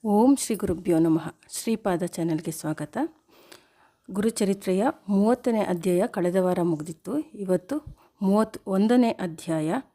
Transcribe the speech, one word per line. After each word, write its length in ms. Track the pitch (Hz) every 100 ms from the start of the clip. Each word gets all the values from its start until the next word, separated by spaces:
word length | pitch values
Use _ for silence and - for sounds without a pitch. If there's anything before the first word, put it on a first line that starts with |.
| 226
ಓಂ 320 | 208 247 277
ಶ್ರೀ 180 | - 208
ಗುರುಭ್ಯೋ 440 | 196 165 - 165
ನಮಃ. 280 | 165 160 160 - _
ಶ್ರೀಪಾದ 540 | - - 220 220 175 175
ಚಾನೆಲ್ಗೆ 460 | - 170 156 -
ಸ್ವಾಗತ. 460 | 160 156 156 151 220 320 _ _ _ - - _ _ _ _ -
ಗುರುಚರಿತ್ರೆಯ 760 | 190 208 220 196 196 - 185 240 - -
ಮೂವತ್ತನೇ 520 | 196 208 247 - 226
ಅಧ್ಯಾಯ 460 | 196 180 185 180 233
ಕಳೆದ 280 | 196 175 180
ವಾರ 260 | 180 180
ಮುಗ್ದಿತ್ತು. 580 | 175 160 156 165 - 269
ಇವತ್ತು 680 | 311 214 190 185 - 285 - - _ _
ಮೂವತ್ತೊಂದನೇ 880 | 196 202 220 - - 190 214 247 233
ಅಧ್ಯಾಯ. 640 | 226 180 160 - 160 156 220 -